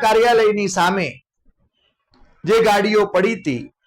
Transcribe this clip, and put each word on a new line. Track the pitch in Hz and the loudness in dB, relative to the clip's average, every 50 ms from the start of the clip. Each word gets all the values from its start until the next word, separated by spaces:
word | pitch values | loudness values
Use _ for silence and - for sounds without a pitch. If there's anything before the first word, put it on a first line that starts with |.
| 233 | 0
કાર્યાલયની | 220 220 220 233 240 233 226 220 214 208 208 202 185 - | 0 0 2 2 2 2 2 2 2 0 -2 -4 -4 -2
સામે | 190 170 180 196 196 170 131 - - _ _ _ _ _ _ _ _ _ _ _ _ _ _ _ _ _ _ _ _ - _ _ _ - | 0 0 0 0 -2 -6 -6 -10 -14 _ _ _ _ _ _ _ _ _ _ _ _ _ _ _ _ _ _ _ _ -20 _ _ _ -2
જે | 160 220 226 220 | 0 2 2 4
ગાડીઓ | 214 202 202 202 214 214 208 202 - - | 2 2 2 0 0 2 0 0 0 0
પડી | 180 185 226 226 180 | 0 0 0 -4 -4
હતી, | - 156 127 120 - - _ _ _ | -6 -6 -6 -6 -8 -14 _ _ _